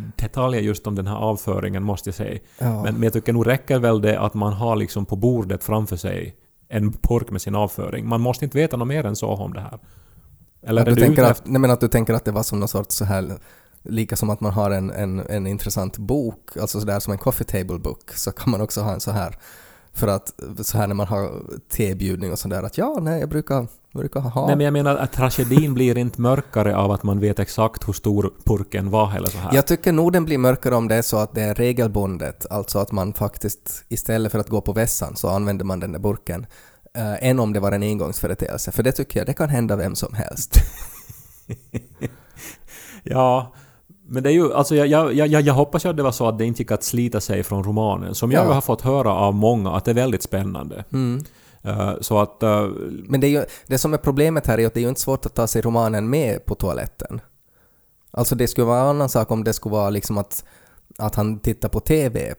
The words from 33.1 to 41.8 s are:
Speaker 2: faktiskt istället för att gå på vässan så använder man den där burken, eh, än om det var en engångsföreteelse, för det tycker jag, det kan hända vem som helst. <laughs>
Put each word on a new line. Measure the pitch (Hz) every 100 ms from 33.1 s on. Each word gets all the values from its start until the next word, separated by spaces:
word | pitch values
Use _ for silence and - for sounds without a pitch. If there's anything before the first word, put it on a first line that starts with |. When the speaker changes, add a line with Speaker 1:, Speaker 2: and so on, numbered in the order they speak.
Speaker 2:
faktiskt | - 104 - 104 - - - -
istället | 113 - 110 107
för | 110
att | 104
gå | 107
på | -
vässan | 90 - - 73 -
så | -
använder | 98 104 98
man | 95 92
den | 85
där | 76
burken, | 104 98 - 85 117 - - _ _ 120
eh, | 110 104 127
än | 127
om | 110
det | 104
var | 101
en | 101
engångsföreteelse, | 104 104 78 98 82 - - - -
för | -
det | 117
tycker | 139 135 -
jag, | -
det |
kan | 160 156
hända | 135 117 120
vem | 90
som | - -
helst. | 107 - - - - - - - - - - - - -
<laughs> | 123 - 117